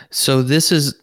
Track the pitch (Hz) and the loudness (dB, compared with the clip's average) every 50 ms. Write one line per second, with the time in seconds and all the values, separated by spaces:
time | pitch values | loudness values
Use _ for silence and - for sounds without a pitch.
0 | - _ - - - 139 135 131 127 127 143 160 - - 175 156 143 135 - _ | -18 _ -8 -4 -2 0 0 0 0 0 0 0 0 2 0 0 0 -2 -6 _